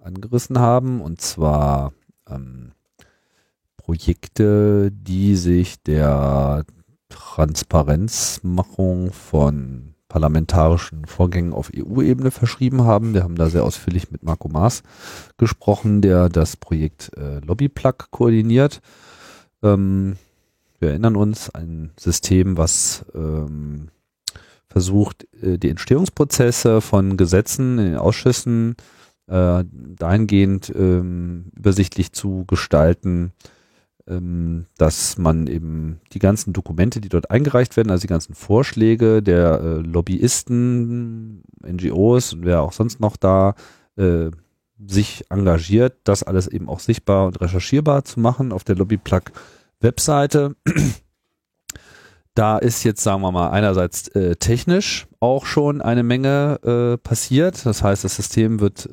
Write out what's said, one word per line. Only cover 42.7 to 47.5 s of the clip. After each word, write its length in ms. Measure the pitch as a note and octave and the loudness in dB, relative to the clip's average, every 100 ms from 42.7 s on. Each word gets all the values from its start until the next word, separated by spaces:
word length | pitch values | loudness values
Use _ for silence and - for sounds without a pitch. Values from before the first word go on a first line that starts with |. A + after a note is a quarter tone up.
sonst 260 | - A2 - | -2 -4 0
noch 160 | G#2+ - | -4 0
da, 380 | G2 F#2+ F#2+ G#2 - _ _ - | 2 4 4 0 -10 _ _ -2
äh, 360 | F#2+ E2+ D#2+ E2 _ _ _ _ G2+ | 2 2 -2 -8 _ _ _ _ -4
sich 380 | G2 G#2 - - | -2 -2 -6 -8
engagiert, 680 | F#2+ G2 E2 D#2+ G#2 B2+ - | 0 2 2 2 2 2 0
das 200 | - G2+ | -2 0
alles 240 | - F#2+ F#2 | 0 -2 -2
eben 220 | F2+ F2+ | -6 -8
auch 100 | - | -10
sichtbar 480 | - A2+ - G2 F#2+ | -2 -2 2 2 2
und 120 | F#2 | -2
recherchierbar 600 | F2 | -4